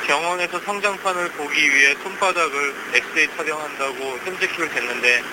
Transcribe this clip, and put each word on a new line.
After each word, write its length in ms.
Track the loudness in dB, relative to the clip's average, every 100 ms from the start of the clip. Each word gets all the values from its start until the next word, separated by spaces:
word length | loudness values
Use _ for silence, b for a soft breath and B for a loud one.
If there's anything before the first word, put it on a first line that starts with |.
| 2
병원에서 540 | 2 2 0 -2 -4
성장판을 680 | -4 -2 -2 0 -2 0 -2
보기 320 | -4 -2 2 4
위해 220 | 6 6 4
손바닥을 680 | -4 0 0 2 0 0 -2 -4 0
엑스레이 340 | 0 0 0 0 0
촬영한다고 800 | -4 -4 -6 -4 -4 -2 -4 -4 -6
현재 220 | -2 -2
키를 220 | -2 -2
쟀는데 520 | -2 -2 2 4 4 0